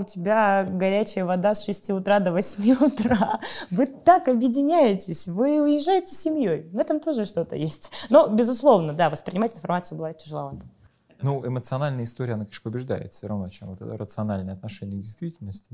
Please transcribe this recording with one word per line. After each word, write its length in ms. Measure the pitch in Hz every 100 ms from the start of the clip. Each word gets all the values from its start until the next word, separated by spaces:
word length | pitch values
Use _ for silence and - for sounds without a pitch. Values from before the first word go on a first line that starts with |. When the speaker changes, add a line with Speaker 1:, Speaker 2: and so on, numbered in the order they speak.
Speaker 1:
у 20 |
тебя 600 | 196 180 180 220 208 196
горячая 600 | 190 185 190 196 208 -
вода 300 | 180 180 196
с 100 | 208
шести 280 | - 202 -
утра 280 | 196 185 202
до 120 | 185
восьми 420 | 170 196 - 208
утра, 640 | 254 294 - 226 226 220 - - - -
вы 160 | 180 262
так 420 | - 311 359 359
объединяетесь, 1000 | 240 254 247 285 339 254 190 - 165 -
вы 320 | 175 269 302
уезжаете 500 | 294 294 294 381 359
с 40 | -
семьей. 420 | 320 311 214 147 160
В 60 | 196
этом 220 | - 302
тоже 240 | 320 262 196
что-то 300 | - 165 -
есть. 340 | 156 - - - -
Но, 180 | 269 302
безусловно, 640 | 214 240 247 285 208 156
да, 160 | 151 160
воспринимать 440 | 147 - 180 226 -
информацию 420 | - 175 180 160
бывает 200 | 160 160
тяжеловато. 480 | 147 151 143 135 - _ _ _ _ _
Speaker 2:
Ну, 240 | 135 139 127
эмоциональная 580 | 127 - 131 147 131
история, 300 | 117 - 123
она, 100 | 110
конечно, 260 | 104 - 113
побеждает 420 | 120 127 98 95
все 160 | - 104
равно, 200 | 104 92
чем 200 | - 101
вот 100 | 92
это 140 | 110 110
рациональное 560 | 104 - 107 98 92
отношение 440 | 95 110 - 101 98
к 40 |
действительности, 680 | 107 - 170 165 101 92 -